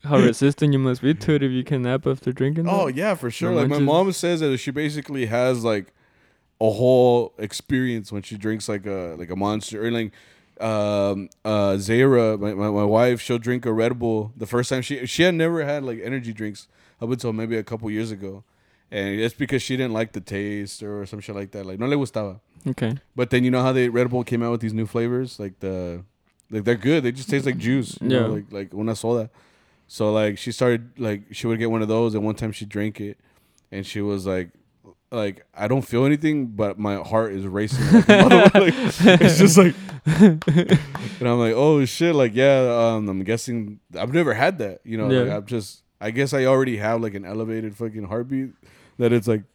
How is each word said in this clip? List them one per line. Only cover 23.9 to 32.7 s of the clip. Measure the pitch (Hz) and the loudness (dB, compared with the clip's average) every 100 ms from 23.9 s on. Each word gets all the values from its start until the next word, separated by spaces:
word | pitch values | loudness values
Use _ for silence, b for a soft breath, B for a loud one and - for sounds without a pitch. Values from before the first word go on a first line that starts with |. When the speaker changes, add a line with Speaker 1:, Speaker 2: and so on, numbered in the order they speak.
| 117 123 | 0 0
Speaker 2:
Bull | 123 | -2
came | 120 120 | -2 -2
out | 117 | -2
with | 117 | -2
these | 113 | -4
new | 110 110 | -4 -4
flavors? | 117 117 123 127 - | -4 -2 -4 -6 -10
Like, | 101 92 | -14 -10
the, | 95 92 90 87 92 _ _ _ _ | -8 -6 -8 -10 -16 _ _ _ _
like, | 107 104 | -4 0
they're | 117 | 0
good. | 120 160 | 2 2
They | 123 | 0
just | 131 127 | -4 -4
taste | 139 131 | -2 -2
like | 127 | -2
juice. | 113 135 110 - | -2 -2 -2 -6
You | 120 | 0
know, | 127 110 | 2 0
Speaker 1:
Yeah. | |
Speaker 2:
like, | 107 104 | -4 -8
like | 104 98 | -12 -12
una | 98 110 107 | -6 -6 -4
soda. | 113 120 113 b b b b b _ | -2 -2 -4 b b b b b _
So, | - 107 | -4 0
like, | 107 107 101 | 2 0 -4
she | - | -10
started, | 113 123 117 117 - | 0 0 0 -4 -8
like, | 117 104 101 | -6 -6 -10
she | 104 117 | -8 -4
would | 113 | -2
get | 113 | -2
one | 113 | -2
of | 107 | 0
those, | 113 117 107 | 0 0 -2
and | 107 | -4
one | 104 | -4
time | 110 | -8
she | 101 | -8
drank | 104 | -10